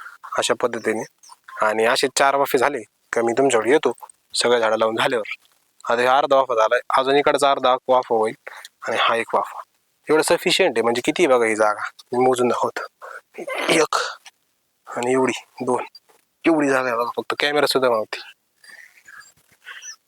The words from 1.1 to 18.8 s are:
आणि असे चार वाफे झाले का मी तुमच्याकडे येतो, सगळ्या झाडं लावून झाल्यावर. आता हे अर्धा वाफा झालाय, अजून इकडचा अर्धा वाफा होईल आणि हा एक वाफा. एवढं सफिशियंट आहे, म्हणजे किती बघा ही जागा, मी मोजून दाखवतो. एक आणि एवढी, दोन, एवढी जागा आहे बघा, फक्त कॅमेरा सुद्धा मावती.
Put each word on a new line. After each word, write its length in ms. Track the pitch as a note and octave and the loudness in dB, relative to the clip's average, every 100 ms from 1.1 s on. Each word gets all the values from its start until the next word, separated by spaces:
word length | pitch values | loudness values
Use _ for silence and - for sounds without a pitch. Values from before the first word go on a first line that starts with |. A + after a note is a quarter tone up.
| _ - - - - A2 | _ -20 -20 -16 -4 0
आणि 180 | G#2+ A2+ | 2 2
असे 220 | C3+ C3+ - | 2 0 2
चार 160 | C#3 | 2
वाफे 240 | C#3 C#3 C#3 | 2 0 2
झाले 240 | C3+ C3+ G#2+ _ _ | 0 -2 -10 _ _
का 100 | A#2+ | -2
मी 100 | A#2 | 0
तुमच्याकडे 380 | A#2 C#3 A#2 G#2+ | 2 2 2 2
येतो, 220 | D#3 C3 - - _ _ | 2 2 -4 -12 _ _
सगळ्या 240 | - A#2+ A#2+ | -2 2 4
झाडं 180 | A2 A2 | 4 2
लावून 180 | A2 A2+ | 0 0
झाल्यावर. 380 | C3+ B2 G2+ - _ _ _ _ | -2 -2 -6 -12 _ _ _ _
आता 160 | - A#2+ | -4 0
हे 60 | B2 | 2
अर्धा 300 | C3 D3 C3+ | 2 4 2
वाफा 180 | C3 | 2
झालाय, 260 | A2+ A2 A#2+ - C3+ | 2 2 0 0 0
अजून 180 | C3 C#3+ | 2 2
इकडचा 340 | D3 C#3+ C#3 | 2 2 2
अर्धा 240 | C3+ B2+ B2+ - | 2 2 0 2
वाफा 260 | B2+ B2+ | 0 2
होईल 200 | A2+ A2 - - - - _ - | 0 0 -4 -16 -18 -20 _ -6
आणि 80 | A2+ | -2
हा 160 | - A#2 | 0 -2
एक 180 | A2+ | -2
वाफा. 260 | G#2 - - - _ _ _ - | -2 -4 -10 -18 _ _ _ 0
एवढं 140 | D#3 | 0
सफिशियंट 540 | D3 E3+ F#3 D#3+ F#3 A#2 | 2 0 0 2 2 0
आहे, 60 | |
म्हणजे 180 | A#2 A#2+ | 0 0
किती 220 | D#3 D3 D#3+ | -2 2 4
बघा 200 | B2+ A2+ | 4 2
ही 100 | G#2+ | 2
जागा, 320 | G#2+ G#2 - - - | 0 0 -6 -12 -6
मी 120 | B2 | 0
मोजून 240 | B2+ B2 B2 | 2 2 0
दाखवतो. 380 | G#2+ A#2+ - - _ - - - - - - - | 0 -4 -6 -12 _ -20 -20 -18 -16 -12 -6 0
एक 280 | E3 - - - - - - _ _ _ _ - | 0 0 -2 -6 -10 -20 -20 _ _ _ _ -14
आणि 260 | B2 B2 | -6 -2
एवढी, 200 | C3 B2+ A2+ - - | 0 0 -4 -10 -8
दोन, 240 | B2+ B2 - - _ _ _ _ | -4 -4 -6 -18 _ _ _ _
एवढी 240 | - D#3 C#3 | 0 2 2
जागा 200 | C3 B2+ | 0 -2
आहे 80 | A#2 | -2
बघा, 140 | A#2+ - | -4 -6
फक्त 180 | - - | -6 -2
कॅमेरा 280 | D3 D3 C3+ | -2 0 0
सुद्धा 240 | C3 B2+ | 2 0
मावती. 300 | A2 G#2+ - - - _ _ - - | 0 -4 -10 -16 -20 _ _ -20 -20